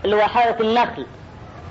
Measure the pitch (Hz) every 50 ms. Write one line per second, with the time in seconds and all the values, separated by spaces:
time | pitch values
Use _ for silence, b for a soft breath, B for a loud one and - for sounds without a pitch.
0 | - 196 208 208 214 202 - 247 240 233 220 233 226 220 226 240 233 - - 151
1 | 127 - - - - - - - - - - - - -